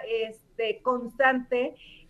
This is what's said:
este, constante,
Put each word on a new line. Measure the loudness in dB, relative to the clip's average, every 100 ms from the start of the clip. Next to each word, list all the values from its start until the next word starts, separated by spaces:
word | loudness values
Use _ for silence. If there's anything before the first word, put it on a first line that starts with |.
| -2
este, | -4 -4 -8 _ -4 -4 -2
constante, | -2 -2 -4 2 4 4 0 -2 -2 -6 -20 -20